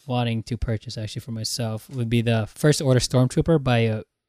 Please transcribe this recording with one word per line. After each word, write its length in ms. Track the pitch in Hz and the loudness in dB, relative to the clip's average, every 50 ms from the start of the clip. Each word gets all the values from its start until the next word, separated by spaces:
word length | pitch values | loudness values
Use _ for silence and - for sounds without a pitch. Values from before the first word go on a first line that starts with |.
| _ | _
wanting 360 | - 123 123 123 117 113 113 110 | -4 -2 -2 0 0 -2 -4 -4
to 140 | - 120 110 | -6 -6 -4
purchase 400 | - - 113 104 - - 107 - | -4 -4 -4 -4 -6 -8 -10 -10
actually 220 | 110 104 - 117 | -10 -10 -10 -10
for 100 | - - 113 | -10 -10 -10
myself 560 | 110 110 - - - 120 110 110 107 - - | -8 -8 -6 -6 -6 -4 -6 -6 -8 -10 -10
would 200 | 139 131 120 113 | -8 -6 -2 0
be 100 | 117 117 | 0 2
the 260 | 113 120 117 113 107 | 2 2 2 0 0
First 360 | - - - - 151 147 - 160 | -4 -4 0 2 2 2 4 2
Order 180 | 135 131 123 | 2 4 4
Stormtrooper 600 | - - - 127 127 127 - 170 151 - 165 156 135 | 2 2 2 2 2 4 2 0 2 2 2 2 2
by, 240 | 127 123 117 113 | 2 2 2 2
uh, 160 | 113 110 107 - - _ _ _ | 0 0 -4 -6 -12 _ _ _